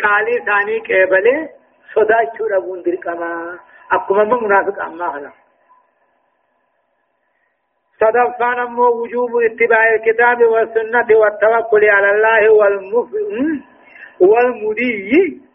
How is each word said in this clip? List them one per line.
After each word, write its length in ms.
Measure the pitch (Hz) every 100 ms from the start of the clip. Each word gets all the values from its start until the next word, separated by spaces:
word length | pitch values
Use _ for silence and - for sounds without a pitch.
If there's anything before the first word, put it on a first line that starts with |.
قالي 340 | 208 208 220 240 202
ثاني 340 | 202 202 220
كيبلي. 680 | 220 190 185 190 220 294 311 - _ _ -
Sodaachuu 540 | 220 214 226 226 - 220
dhabuun 340 | 190 175 185
dirqama. 760 | 170 180 175 170 170 170 170 175 - - -
Akkuma 320 | 180 - 196
amma 140 | 214 240
munaafiqa 440 | 214 196 190 202
ammaa 280 | 170 165 175
kana. 200 | 143 139 - _ _ _ _ _ _ _ _ _ _ _ _ _ _ _ _ _ _ _ _ _ _ _ _ _ -
Sadaffaan 600 | 220 233 240 240 240 247
ammoo 320 | 247 240 240 233
wujuubu 420 | 233 240 240 233
ittibaa'i 500 | 226 233 226 220 226
alkitaabi 500 | 220 226 226 240 233
wa 220 | 233 226 220
sunnati 400 | 226 220 247 233
wa 160 | 220 208
tawakkuli 580 | 208 214 226 220 208 208
ala 180 | 202 202
Allaahi 400 | 208 220 226 220
wal 300 | 214 202 202
muf-, 360 | 190 233 240 392 -
hmm? 320 | 214 302 285 - _ _ - - -
wal 320 | 190 233 247
mudiyyi 680 | 226 214 214 247 214 190 320 349 - _